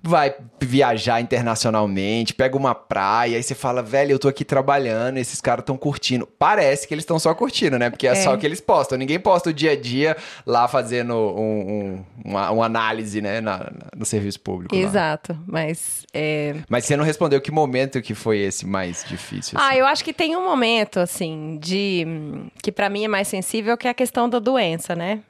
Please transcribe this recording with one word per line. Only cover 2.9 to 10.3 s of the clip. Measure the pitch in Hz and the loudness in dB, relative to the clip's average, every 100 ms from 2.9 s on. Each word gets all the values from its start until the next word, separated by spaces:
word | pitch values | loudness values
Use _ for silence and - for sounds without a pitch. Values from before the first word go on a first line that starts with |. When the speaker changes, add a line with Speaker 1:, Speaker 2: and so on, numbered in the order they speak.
| 101 98 110 120 117 | 0 2 2 2 0
Speaker 1:
aí | |
você | 123 131 | -4 -4
fala, | 131 123 | -2 -2
"Velho, | 113 135 143 | 0 2 4
eu | 135 | 4
tô | 139 | 2
aqui | 135 139 | 0 0
trabalhando, | 139 135 143 127 110 123 135 | 2 4 2 2 0 -2 -2
esses | 123 - | -4 -2
caras | - 120 - | 0 0 -2
tão | 131 | -4
curtindo." | 147 139 - 127 - _ | -4 -2 -2 -2 -2 _
Parece | 151 208 147 143 - | 4 6 4 2 -2
que | |
eles | 151 160 | -8 -2
tão | 160 | 0
só | 160 | 2
curtindo, | 160 147 - - 131 | 2 0 0 0 2
né? | 120 | 0
Porque | 110 135 | 0 2
é | |
Speaker 2:
É. | 127 | 4
Speaker 1:
só | - | 4
o | 131 | 2
que | 147 | 0
eles | 165 | -2
postam. | - 165 135 131 | 2 4 4 -2
Ninguém | 135 160 | 0 0
posta | 202 180 175 | 4 4 2
o | |
dia | 151 156 | 2 2
a | 139 | 2
dia | 123 127 151 156 - | 0 0 2 0 -6